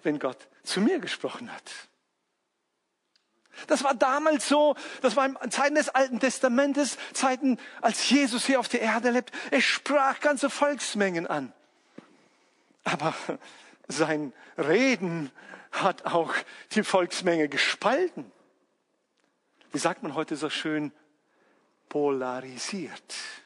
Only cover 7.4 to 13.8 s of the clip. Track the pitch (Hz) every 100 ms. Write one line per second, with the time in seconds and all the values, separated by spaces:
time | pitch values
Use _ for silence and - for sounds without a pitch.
7.4 | 269 226 - - - - - 269 269 240
8.4 | - 262 - 240 220 220 240 240 233 -
9.4 | - 262 - - - 285 269 - 294 277
10.4 | 277 - 285 285 - 208 196 165 170 151
11.4 | 127 - _ _ _ - - _ _ _
12.4 | _ _ _ _ - 143 156 - - -
13.4 | - - - -